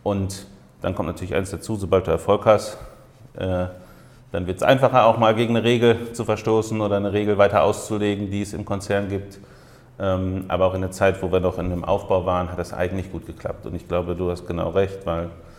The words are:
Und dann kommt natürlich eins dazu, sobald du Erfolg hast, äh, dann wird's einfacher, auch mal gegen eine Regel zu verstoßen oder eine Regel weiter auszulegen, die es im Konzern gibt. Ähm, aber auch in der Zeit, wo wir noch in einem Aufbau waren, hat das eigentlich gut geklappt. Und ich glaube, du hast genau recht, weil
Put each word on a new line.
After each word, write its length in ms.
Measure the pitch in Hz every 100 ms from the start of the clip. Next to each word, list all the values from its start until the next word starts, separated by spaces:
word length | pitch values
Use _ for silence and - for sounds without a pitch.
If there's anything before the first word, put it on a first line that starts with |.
Und 440 | 101 98 95 - - - - -
dann 140 | 95 95
kommt 120 | 85
natürlich 280 | 82 90 82
eins 160 | 92
dazu, 240 | 87 - 107
sobald 320 | 90 95 85
du 40 |
Erfolg 340 | 82 - 101 113
hast, 320 | 104 - - - - - - - -
äh, 300 | 92 90 90 - - - - - -
dann 160 | 90 90
wird's 160 | 90
einfacher, 420 | - 131 127 123 113
auch 120 | 113
mal 160 | 113
gegen 220 | 110 117 117
eine 80 |
Regel 480 | 117 120 117 110 -
zu 140 | - 110
verstoßen 560 | 107 113 110 107 110
oder 160 | 104 101
eine 160 | 101
Regel 240 | 104 104 101
weiter 260 | 101 104
auszulegen, 680 | 85 - - 107 104 101 101
die 100 | 101
es 120 | 98
im 120 | - -
Konzern 420 | 98 - 101 98
gibt. 300 | 98 98 - - - - - - -
Ähm, 480 | 98 92 92 92 -
aber 160 | 90 92
auch 80 |
in 80 | 95
der 100 | 92
Zeit, 300 | - 98 90
wo 100 | 87
wir 80 | 92
noch 180 | 90 85
in 140 | 90
einem 140 | 87 82
Aufbau 400 | 98 - 95 90
waren, 260 | 90 87
hat 80 | 87
das 140 | 85
eigentlich 380 | - 90 95 95
gut 120 | 87 -
geklappt. 380 | 78 - - -
Und 100 | 85
ich 120 | -
glaube, 280 | 90 87 87
du 140 | 87
hast 160 | 87 -
genau 260 | 85 85
recht, 340 | 92 95 - 85
weil 240 | 82 85 - -